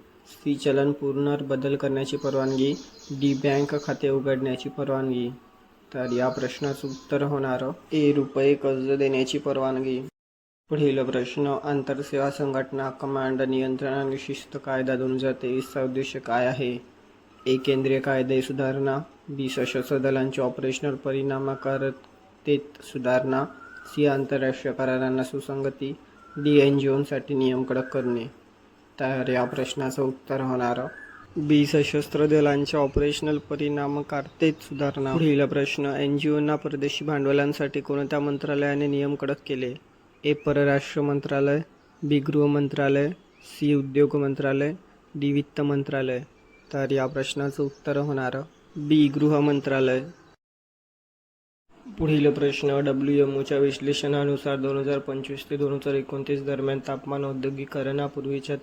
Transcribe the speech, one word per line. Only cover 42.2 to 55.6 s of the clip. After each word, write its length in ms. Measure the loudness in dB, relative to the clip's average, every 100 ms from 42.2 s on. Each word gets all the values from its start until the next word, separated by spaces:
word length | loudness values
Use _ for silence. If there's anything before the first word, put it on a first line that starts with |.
| 2 2 4
मंत्रालय, 600 | 4 0 0 2 4 2 -2 _ _ -18
सी, 240 | -2 2
उद्योग 420 | 2 2 4 4 4
मंत्रालय, 580 | 0 0 0 0 0 -4 -12 _ _ -4
डी, 160 | 0
वित्त 280 | 0 -2 -2
मंत्रालय. 580 | 0 0 0 -2 -2 -4 -6 _ _ -20 -10
तर 180 | -4 0
या 140 | 0 0
प्रश्नाचं 560 | -2 -4 -2 -4 -2
उत्तर 340 | -4 -4 -4 -2
होणार 440 | 0 -2 -2 -4 -8 _ _ -6
बी, 320 | 2 6 6
गृह 320 | 4 4 4
मंत्रालय. 640 | 4 2 2 2 2 2 -2 -14 -20 _ _ _ _ _ _ _ _ _ _ _ _ _ _ -20 -16
पुढील 440 | -4 2 4 4
प्रश्न, 460 | 4 2 0 0 0 2
डब्ल्यूएमओच्या 720 | 0 2 4 4 2 0 2
विश्लेषणानुसार 1000 | 2 2 -2 -2 0 0 0 0 -2 -2
दोन 220 | -2 -2
हजार 220 | 0 -2
पंचवीस 500 | -2 -8 -6 -10 -6
ते 80 |
दोन 160 | -2